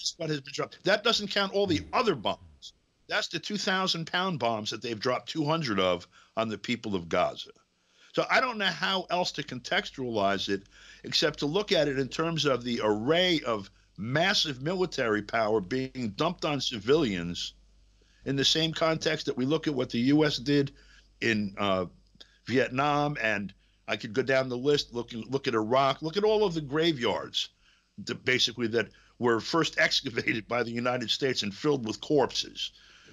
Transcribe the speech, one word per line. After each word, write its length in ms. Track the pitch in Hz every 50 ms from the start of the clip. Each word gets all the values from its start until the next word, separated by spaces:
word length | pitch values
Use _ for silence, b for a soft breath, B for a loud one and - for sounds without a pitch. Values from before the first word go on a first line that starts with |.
is 140 | - - -
what 140 | - 165 156
has 100 | 156 139
been 140 | 135 147 -
dropped. 280 | - 139 - - - -
That 200 | 175 202 214 214
doesn't 240 | 240 220 - 208 -
count 240 | - 208 196 -
all 140 | - 196 202
the 180 | 185 160 - - -
other 220 | - 233 247 214 160
bombs. 240 | 113 90 101 85 - - - - _ - - - _ _ _ _ _ _
That's 220 | - 170 208 208 -
the 100 | - 160
two 200 | - - 208 196
thousand 480 | - 202 190 190 190 185 - 170 160
pound 320 | - - 180 185 190 170 123
bombs 320 | 120 117 117 107 107 -
that 100 | 120 107
they've 180 | - 120 117 101
dropped 300 | - 127 123 120 - -
two 160 | - 160 143
hundred 340 | 143 160 165 151 120 101 98
of 300 | - 107 107 87 - - b b b b b 110
on 100 | 113 110
the 80 | 107
people 380 | 98 - - 120 113 - 113 98
of 160 | 90 85 82
Gaza. 400 | 92 90 82 69 65 - - - _ _ _ _ b b b b b b b b b
So 100 | 165 151 -
I 100 | 175 226
don't 160 | 262 254 226
know 80 | 214 196
how 420 | 185 165 147 185 190 190 190 180 -
else 200 | 175 180 180 -
to 100 | - 151
contextualize 1040 | 139 - 127 120 - - 175 196 196 - - 139 127 123 113 104 98 98 98 98 101 101
it 140 | 98 98 - B B B B B B B
except 380 | B 131 - - 165 151 147 -
to 60 | 151
look 240 | 143 156 202 208 -
at 160 | 190 165 147
it 120 | 147 131 135
in 100 | 135 -
terms 380 | - - 160 165 170 151 143
of 180 | 143 127 120 120
the 160 | 123 120 107
array 580 | 110 107 107 107 113 139 160 175 185 180 170 143 -
of 260 | 123 113 104 98 - b b b b b -
massive 640 | 104 120 135 156 175 196 208 - - 156 131 123
military 580 | 135 160 196 180 185 - - 139 123 113 104 104
power 400 | 104 - - 117 110 104 110 110
being 540 | 92 90 131 131 131 131 - 131 123 104 98
dumped 300 | 123 151 175 180 - 180
on 160 | 156 147 131
civilians 920 | - - 127 104 90 117 147 170 147 110 95 87 85 87 85 - - - - - _ _ _ _ _ _ b b b b b b b
in 120 | 127 139
the 80 | 139 131
same 280 | - - 160 160 160
context 540 | 156 - 165 160 160 156 - 165 156 151 -
that 100 | 143 -
we 80 | 127 127
look 220 | 135 160 151 -
at 80 | 156 143
what 160 | 127 127 -
the 80 | - 117
U 260 | 120 135 147 151 151
S 140 | 151 143 -
did 340 | 117 143 143 143 143 143 b b b b b b b b _ _
in, 340 | 110 117 113 107 104 98 98 104
uh, 260 | 101 101 95 92 90 85 - - _ _ _ _ B B B B B
Vietnam, 720 | - 113 131 117 - 127 131 143 147 143 147 147 147 147 120
and 320 | 113 110 104 101 101 95 - _ _ _ _ _ _
I 100 | - 110
could 180 | 104 - 117 101
go 80 | 131
down 260 | 123 131 135 131 131 131
the 80 | 123
list, 380 | 123 127 147 147 143 - - 120
look, 160 | 120 113 -
look 340 | 123 110 104 117 131 135 -
at 80 | 135 117
Iraq, 460 | 110 110 107 123 135 143 165 - -
look 160 | 151 160 160
at 80 | 202 208
all 200 | 214 214 208 214
of 100 | 190 165
the 80 | 160
graveyards 880 | 151 123 139 156 165 170 151 123 117 104 85 76 67 - - - - - b b b b b b b b b - 95
that 200 | 110 - - -
basically 440 | 127 127 123 - 123 104 120 120 107
that 200 | 113 117 104 - b b b b b b
were 220 | 120 120 117 110
first 380 | - - - 165 151 - - 160
<laughs> 80 | 160
excavated 600 | 170 - - - 127 107 123 - - 120 113 98 -
by 140 | 120 123
the 80 | 117 117
United 400 | 117 120 120 123 123 123 113 104
States 320 | - - 143 131 123 -
and 120 | 110 101 98
filled 320 | - - 151 143 131 113
with 140 | 107 104 -
corpses 680 | - - 156 139 117 104 - - - - - - - - B B B B B B B B